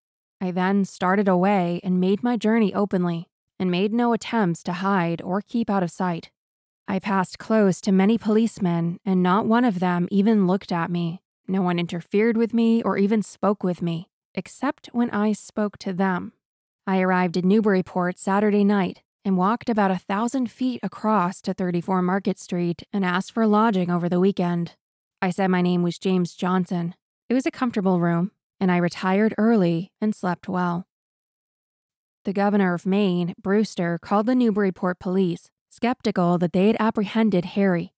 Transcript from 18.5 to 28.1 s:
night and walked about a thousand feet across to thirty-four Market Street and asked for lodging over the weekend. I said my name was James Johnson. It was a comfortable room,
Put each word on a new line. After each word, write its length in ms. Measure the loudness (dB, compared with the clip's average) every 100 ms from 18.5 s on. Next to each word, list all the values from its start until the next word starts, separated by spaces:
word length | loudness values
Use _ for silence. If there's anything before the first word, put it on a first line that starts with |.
| 2
night 380 | 2 2 0 -6 _ _
and 140 | -2 0
walked 320 | 0 0 -2
about 220 | 0 0
a 80 | 0
thousand 500 | -4 -4 -2 -4 -6
feet 300 | -4 -4 -4
across 600 | -8 -4 0 0 0 -4
to 120 | -8
thirty-four 480 | -4 -2 -2 -2 0
Market 380 | 0 0 -2 -4
Street 440 | -6 -4 -2 -4 -6
and 140 | -4 -2
asked 260 | -2 -4
for 140 | 0 2
lodging 460 | 4 4 2 0
over 180 | 0 0
the 100 | 2
weekend. 560 | 2 2 -2 -2 -4 -10 _ _ _ _
I 80 | -4
said 200 | 0 0
my 120 | 2
name 220 | 2 2
was 160 | 0 -2
James 340 | -2 0 -2
Johnson. 600 | -4 -2 -2 -2 -4 -6 -10 _ _ _
It 60 | -2
was 100 | -2
a 60 |
comfortable 480 | -4 -4 0 2 2
room, 320 | 2